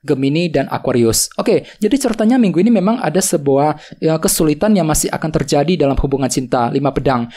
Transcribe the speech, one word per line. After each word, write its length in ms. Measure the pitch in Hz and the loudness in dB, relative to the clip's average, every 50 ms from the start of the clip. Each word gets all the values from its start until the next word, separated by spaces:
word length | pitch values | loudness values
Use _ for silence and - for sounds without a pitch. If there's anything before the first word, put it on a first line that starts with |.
| _ | _
Gemini, 400 | - 147 131 135 139 143 165 175 | -2 -2 0 0 0 0 0 -2
dan 240 | 175 139 143 135 - | 0 0 -2 -2 -2
Aquarius. 560 | - 123 - 135 123 123 117 113 110 - - - - | -6 -6 -4 0 2 2 2 2 2 0 -4 -4 -6
Oke, 320 | - 196 - 208 143 - - - _ | -4 0 0 0 0 0 -4 -10 _
jadi 160 | - 208 - 269 | -2 0 0 0
ceritanya 400 | - 247 220 - 220 220 254 262 | 0 -2 -2 0 2 2 4 4
minggu 240 | 233 190 151 160 | 2 2 2 2
ini 80 | 190 233 | 2 4
memang 320 | 240 202 175 202 226 - | 2 2 2 0 -2 0
ada 160 | - 156 151 180 | -2 -2 -2 -2
sebuah, 560 | 190 - - 165 143 139 135 139 143 151 151 - - - - - | -2 0 -2 -2 0 2 2 2 2 0 -2 -4 -10 -20 -12 -4
ya, 240 | - 156 160 160 | -2 -2 -2 0
kesulitan 480 | - 202 - - 175 156 147 147 - 214 | 0 -2 0 0 0 0 0 0 2 2
yang 160 | 214 190 165 | 2 2 2
masih 240 | 156 151 - - - | 0 0 -2 -2 -4
akan 200 | - 135 - 160 151 | -4 -4 -6 -2 -2
terjadi 400 | 156 135 - - 143 143 156 185 | -2 -2 0 0 0 2 2 0
dalam 240 | 156 147 139 135 - | 2 2 0 2 0
hubungan 320 | - 139 139 135 139 127 | 0 0 0 0 -2 -2
cinta, 400 | - 147 131 123 - 127 120 120 | -2 -4 -4 -2 -2 0 0 0
lima 240 | - 139 139 139 131 | -2 -2 -2 0 -2
pedang. 320 | 151 127 139 131 120 117 117 - | 0 0 0 0 0 -2 -6 -10